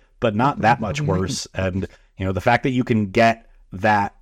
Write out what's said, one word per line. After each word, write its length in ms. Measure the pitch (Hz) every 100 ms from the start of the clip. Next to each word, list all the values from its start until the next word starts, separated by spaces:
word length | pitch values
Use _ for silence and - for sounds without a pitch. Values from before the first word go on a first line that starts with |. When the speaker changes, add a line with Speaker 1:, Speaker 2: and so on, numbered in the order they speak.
| _ -
Speaker 1:
but 160 | 117 104
not 260 | 139 139
that 180 | 107 120
much 220 | 107 139
Speaker 2:
<laughs> 0 |
Speaker 1:
worse. 460 | 147 92 92 - -
And, 340 | - 95 95 92 - _ -
you 80 | 95
know, 60 |
the 100 | 95
fact 220 | 120 120
that 80 | 143
you 120 | 123
can 240 | 120 110 98
get 360 | 110 117 113 - _ _
that, 420 | 92 107 104 101 -